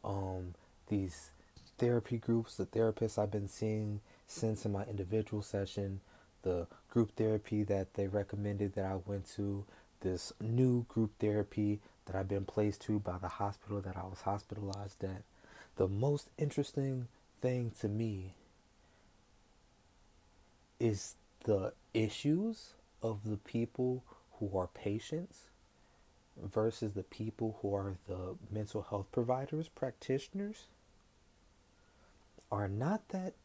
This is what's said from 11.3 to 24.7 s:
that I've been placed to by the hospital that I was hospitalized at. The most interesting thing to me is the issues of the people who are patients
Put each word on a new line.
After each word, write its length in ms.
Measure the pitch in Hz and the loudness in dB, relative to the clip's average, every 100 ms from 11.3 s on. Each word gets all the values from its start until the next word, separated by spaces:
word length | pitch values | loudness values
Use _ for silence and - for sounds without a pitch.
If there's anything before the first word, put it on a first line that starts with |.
| 104 101 - 104 104 - - - | 4 2 2 2 2 -4 -20 -4
that 100 | 95 | -2
I've 100 | 95 | 0
been 180 | 98 98 | 0 0
placed 360 | - 104 101 | 2 2 2
to 180 | - 107 | 0 0
by 180 | 101 90 | 0 -4
the 100 | 90 | -4
hospital 540 | - 101 101 - 101 | -2 -2 -2 -6 -4
that 160 | 95 92 | -4 -6
I 60 | |
was 180 | 92 92 | -8 -4
hospitalized 840 | - 101 - 107 101 95 101 - | -2 -2 -4 -6 -4 -6 -8 -6
at. 200 | 95 98 - - - - - - | -6 -6 -12 -20 -20 -20 -18 0
The 120 | 95 | 0
most 420 | 98 135 147 - - | 4 2 2 -2 -2
interesting 680 | 147 - 143 - 135 131 120 - _ - | 0 2 0 0 0 0 -6 -12 _ -2
thing 300 | 127 127 117 - | 0 2 -2 -2
to 80 | 107 | 0
me 480 | 104 113 98 92 - - - _ _ - - - - _ - _ - - _ _ _ - - - - - - _ _ | 0 0 -2 -8 -14 -20 -20 _ _ -20 -20 -20 -20 _ -20 _ -20 -20 _ _ _ -20 -20 -20 -20 -20 -20 _ _
is 360 | 120 101 - - - - | 2 2 -4 -12 -20 -8
the 300 | - 101 95 - - | 2 4 2 -6 -2
issues 800 | 117 110 - 147 160 220 220 - - - - | 2 2 2 2 2 2 -4 -12 -20 -20 -6
of 180 | 113 110 107 | -4 -2 -2
the 120 | 104 | -4
people 680 | - 120 117 - 127 127 - - - - | -2 -2 0 0 0 0 -6 -20 -20 -6
who 180 | 104 95 | 0 0
are 100 | |
patients 800 | 90 | 0